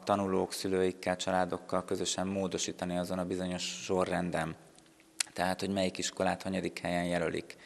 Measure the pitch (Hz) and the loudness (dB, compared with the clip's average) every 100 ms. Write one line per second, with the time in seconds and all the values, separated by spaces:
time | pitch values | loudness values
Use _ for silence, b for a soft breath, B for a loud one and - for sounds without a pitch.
0 | - 101 98 92 92 - 98 95 92 92 | 0 2 4 2 0 -2 0 4 2 2
1 | 90 90 - 92 90 90 - 92 87 92 | -2 0 2 2 2 0 -2 -2 0 -2
2 | 87 - 92 98 92 87 - - 92 87 | -2 -2 0 0 0 -2 -4 -4 -2 -2
3 | 87 92 90 92 92 90 - - - 92 | -2 -2 -2 -2 -2 -4 -4 -6 0 2
4 | 90 90 90 82 80 80 - - - - | 4 2 0 0 -2 -6 -14 -20 -20 -20
5 | - - - - 90 92 98 98 92 - | -14 -6 -4 0 0 0 0 2 0 0
6 | 90 - 92 87 95 92 87 - 85 87 | -4 0 0 2 -2 -2 -2 -4 -2 0
7 | 87 87 80 82 - - | 2 2 2 -2 -6 -14